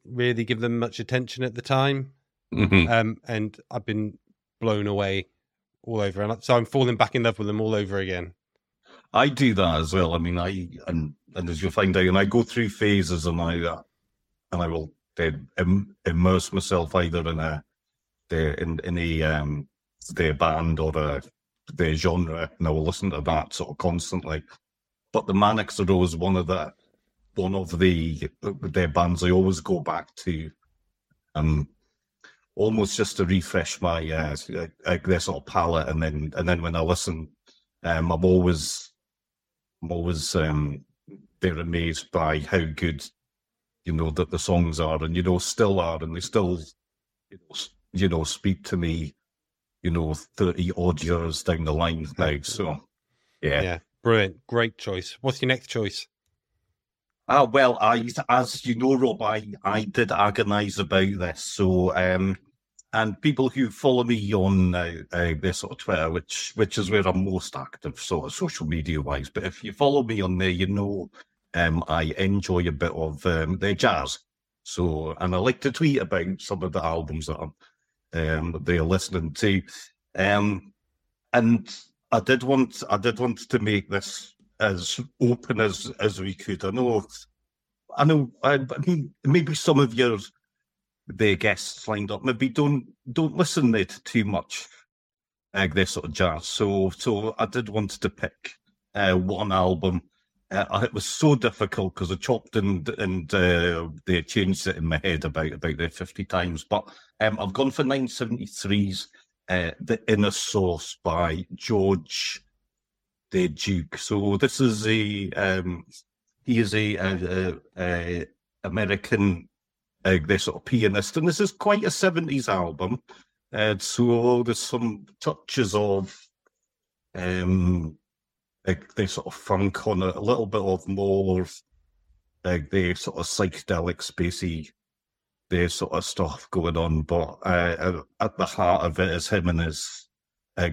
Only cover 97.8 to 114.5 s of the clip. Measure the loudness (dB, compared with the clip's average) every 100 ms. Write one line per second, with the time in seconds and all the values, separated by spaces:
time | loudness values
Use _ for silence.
97.8 | -4 -4 -6 -4 -8 -8 -16 -18 _ _
98.8 | _ 0 2 4 2 -2 0 2 2 2
99.8 | 0 -2 -4 _ _ _ -8 -4 -2 -2
100.8 | -2 -4 -8 2 4 4 2 0 -2 -2
101.8 | -4 -4 -6 -4 -2 -2 -2 -2 0 0
102.8 | -4 -4 -4 -4 -2 2 4 4 2 -2
103.8 | -6 -8 -2 -2 0 0 0 0 -2 -2
104.8 | -2 0 0 -2 -2 -4 -4 -4 -6 -4
105.8 | -6 -6 -12 -12 -6 -4 -4 -6 -4 -4
106.8 | -4 -14 _ -2 -2 -2 -4 0 0 0
107.8 | 0 -2 -4 -6 -6 -6 -8 -8 0 2
108.8 | 0 -4 -10 _ _ _ -4 -2 -2 -4
109.8 | -4 -2 2 2 2 0 -2 0 0 0
110.8 | -6 -8 -2 0 0 -2 -8 -10 -2 2
111.8 | 2 2 -2 -8 -8 -10 _ _ _ _
112.8 | _ _ _ _ _ 0 0 -2 -2 -2
113.8 | -2 -8 -4 0 2 2 2